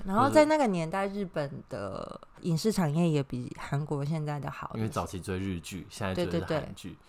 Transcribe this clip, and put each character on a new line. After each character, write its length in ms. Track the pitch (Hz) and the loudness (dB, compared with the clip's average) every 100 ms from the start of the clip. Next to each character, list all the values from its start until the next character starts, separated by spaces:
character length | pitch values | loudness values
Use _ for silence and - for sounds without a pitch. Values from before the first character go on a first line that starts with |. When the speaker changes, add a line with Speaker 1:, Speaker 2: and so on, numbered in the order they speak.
Speaker 1:
然 140 | 185 196 | -2 2
后 100 | 285 | 6
在 160 | 285 | 8
那 140 | 302 311 | 8 6
个 80 | 247 | 4
年 240 | 180 160 | 2 0
代， 180 | 190 196 | -2 -2
Speaker 2:
或 60 | |
者 60 | 202 | -4
Speaker 1:
日 40 | |
本 380 | 185 170 143 135 - | -4 -4 -4 -6 -10
的 500 | 107 98 - - - - - | -8 -6 -6 -10 -12 -18 -8
影 180 | - 160 | -2 2
视 140 | 220 | 2
产 200 | 196 160 | 2 2
业 160 | 151 175 | 4 4
也 140 | 147 | 4
比 340 | 135 123 123 - | 0 -4 -8 -10
韩 280 | - 139 151 | -4 -4 -2
国 180 | 147 | -2
现 220 | 143 160 151 | -2 -2 -2
在 120 | 147 | -4
的 100 | 143 | -6
好 180 | - - | -8 -8
一 40 | 113 | -4
些。 0 | |
Speaker 2:
因 40 | |
为 80 | 110 | -2
早 160 | 101 85 | -2 -2
期 140 | 92 | -4
追 180 | 82 92 | -4 -2
日 220 | 98 87 | -2 -4
剧， 260 | - 95 - | -6 -10 -10
现 180 | - 98 | -6 -2
在 60 | |
追 140 | 92 - | 0 0
的 200 | 170 - | 0 0
是 80 | |
韩 200 | 156 - | -2 -4
剧。 140 | 98 - | -8 -12
Speaker 1:
对， 20 | |
对， 60 | |
对。 20 | - | -14